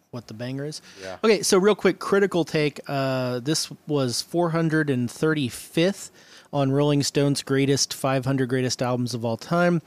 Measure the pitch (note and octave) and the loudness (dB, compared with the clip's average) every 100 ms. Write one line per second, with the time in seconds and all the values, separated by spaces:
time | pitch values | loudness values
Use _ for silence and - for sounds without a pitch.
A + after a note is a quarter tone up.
0 | _ B2 - G#2+ B2 C3+ D3 D3+ - - | _ -14 -14 -12 -8 -8 -8 -12 -16 -16
1 | F#2+ F2+ A3+ G3+ - F#3+ G3+ G3 G3 - | -14 -2 2 2 4 4 4 4 2 0
2 | - G3 G3 F3 D3+ D#3+ D3 - - C#3 | 0 2 2 0 0 0 0 -2 -6 -2
3 | C3+ C3 B2+ B2 B2+ D#3 - - - D3 | 0 -2 -2 -4 -2 -2 -4 -10 -4 0
4 | B2+ A2+ - E3+ E3+ E3 E3 D#3 D3 B2+ | 0 -2 -4 -2 0 0 2 2 2 0
5 | A#2+ - D#3+ D3+ B2 - - - F3+ - | -2 -2 0 0 -2 -6 -4 0 0 0
6 | - - - - - C#3+ C3+ C#3 D3 C#3+ | -10 -20 -20 -20 -6 -2 2 2 2 2
7 | C3+ D3+ C#3+ C#3 - C3+ C#3 C#3 - - | 2 2 2 0 0 2 2 2 -2 -2
8 | C3+ C3+ B2 C#3 B2+ B2+ B2+ - B2 B2 | -2 0 0 0 0 0 0 -2 -2 -2
9 | B2 A#2+ A#2 A2+ - E3+ F3 E3+ | -2 -4 -4 -4 -2 2 2 2